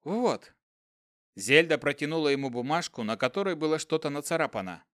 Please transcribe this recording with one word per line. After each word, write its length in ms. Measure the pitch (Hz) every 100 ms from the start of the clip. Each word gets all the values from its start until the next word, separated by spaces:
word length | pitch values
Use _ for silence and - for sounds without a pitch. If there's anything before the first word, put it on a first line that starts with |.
«Вот». 500 | 147 208 247 123 - _ _ _ _ _ _ _ _ -
Зельда 420 | 98 143 165 151
протянула 500 | 135 139 147 160 151
ему 220 | 139 139
бумажку, 540 | 120 123 160 170 -
на 120 | 110 113
которой 400 | 127 190 196 165
было 240 | 156 156
что-то 300 | - 160 156
нацарапано. 760 | 143 - 165 151 110 92 82 _